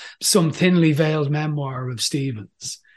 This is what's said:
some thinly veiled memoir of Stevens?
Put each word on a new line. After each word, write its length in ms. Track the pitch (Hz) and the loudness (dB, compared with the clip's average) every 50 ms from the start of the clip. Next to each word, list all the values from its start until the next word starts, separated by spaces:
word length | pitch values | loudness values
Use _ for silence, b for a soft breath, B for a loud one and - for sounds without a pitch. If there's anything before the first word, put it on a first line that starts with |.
| B B B B B | B B B B B
some 300 | - - 202 165 156 139 | 2 4 4 4 2 2
thinly 400 | - 185 180 180 175 165 156 147 | 2 2 4 4 6 4 4 4
veiled 380 | 147 160 156 156 156 147 139 | 4 2 2 2 0 0 0
memoir 600 | 151 151 156 156 147 147 139 135 131 127 127 127 | -2 -2 -2 -2 -4 -4 -4 -6 -6 -6 -6 -6
of 100 | 123 113 | -6 -4
Stevens? 800 | - - - 143 135 139 117 104 92 - _ - - 127 - - b b b | -4 -4 -2 -2 -4 -4 -6 -8 -10 -14 _ -16 -14 -14 -14 -14 b b b